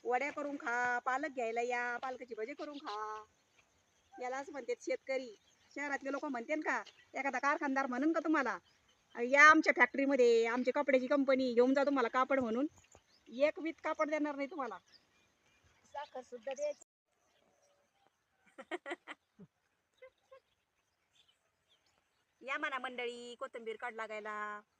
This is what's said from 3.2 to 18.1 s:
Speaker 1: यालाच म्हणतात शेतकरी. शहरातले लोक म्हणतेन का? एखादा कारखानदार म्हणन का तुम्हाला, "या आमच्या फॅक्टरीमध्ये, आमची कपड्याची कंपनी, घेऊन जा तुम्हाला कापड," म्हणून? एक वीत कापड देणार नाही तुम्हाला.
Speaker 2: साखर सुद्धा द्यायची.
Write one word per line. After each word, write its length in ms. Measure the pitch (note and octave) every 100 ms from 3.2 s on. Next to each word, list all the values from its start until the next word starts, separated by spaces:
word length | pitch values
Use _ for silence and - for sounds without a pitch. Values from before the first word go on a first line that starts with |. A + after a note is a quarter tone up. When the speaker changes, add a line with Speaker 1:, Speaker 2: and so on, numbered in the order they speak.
| G#3+ _ _ _ _ _ _ _ _ -
Speaker 1:
यालाच 280 | B3 C4 C#4
म्हणतात 260 | C#4+ A#3 A#3+
शेतकरी. 540 | - C4 - C4 B3+ G3+ _ _ _ C#4+
शहरातले 360 | C#4+ C#4 C4+
लोक 140 | C#4 D4+
म्हणतेन 340 | B3 A#3 D#4
का? 240 | E4 C#4+ D4 - _
एखादा 260 | C4+ C4+ B3+
कारखानदार 480 | C#4+ D4+ D4 C4+ C4+
म्हणन 260 | B3 D#4
का 60 | E4
तुम्हाला, 380 | D#4 D#4 B3 F3+ _ _ _ _ _ -
"या 220 | B3 C#4
आमच्या 300 | D4+ D#4+ D4+ -
फॅक्टरीमध्ये, 680 | B3 B3+ C#4 C#4 A#3+ A3+ A3+
आमची 260 | B3 B3+
कपड्याची 360 | C#4+ C#4+ C4 B3+
कंपनी, 460 | C#4+ C4+ C4 C4
घेऊन 200 | A#3 B3+
जा 100 | C#4
तुम्हाला 260 | C4+ C#4 A3+
कापड," 300 | B3+ C4 C4+
म्हणून? 280 | A#3+ A3+ D4+ - _ - _ _ -
एक 320 | A#3 D4 F#4
वीत 140 | D#4+ -
कापड 260 | D#4 D#4 D4+
देणार 260 | D4+ D4 C#4
नाही 120 | C#4
तुम्हाला. 260 | E4+ B3 F#3 _ _ _ _ _ _ _ _ _ _ _
Speaker 2:
साखर 360 | C#4+ D4 B3+
सुद्धा 320 | B3 B3 B3
द्यायची. 320 | C4+ D4 C#4+ - _ _ _ _ _ _ _ _ _ _ _ _